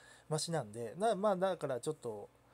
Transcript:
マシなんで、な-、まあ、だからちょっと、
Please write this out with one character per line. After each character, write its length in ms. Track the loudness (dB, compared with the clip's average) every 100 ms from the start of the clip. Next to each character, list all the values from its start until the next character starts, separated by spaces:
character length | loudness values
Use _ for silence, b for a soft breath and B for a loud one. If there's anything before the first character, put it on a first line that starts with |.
| B B B
マ 100 | -2
シ 120 | 0
な 100 | -2
ん 100 | -2
で、 220 | -6 -6 0
な-、 160 | 2 4
ま 140 | 4
あ、 60 | 4
だ 200 | 2 2
か 100 | 0
ら 140 | -2
ち 80 | -2
ょ 20 |
っ 40 | -4
と、 320 | -4 -8 -10 -16 _